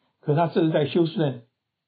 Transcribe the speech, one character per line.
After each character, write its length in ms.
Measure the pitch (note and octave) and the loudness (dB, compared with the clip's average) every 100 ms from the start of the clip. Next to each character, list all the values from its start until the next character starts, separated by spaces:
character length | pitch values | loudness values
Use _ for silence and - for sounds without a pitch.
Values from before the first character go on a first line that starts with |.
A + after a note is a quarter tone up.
| _ _ | _ _
可 120 | - | -4
是 40 | D3 | 0
他 120 | E3+ | 0
这 120 | G3+ | 2
是 100 | E3 | 2
在 160 | D#3+ D3 | 2 0
休 200 | F3+ E3 | 0 0
斯 100 | G#3+ | 0
顿 260 | D3 B2 - _ _ _ | -4 -4 -14 _ _ _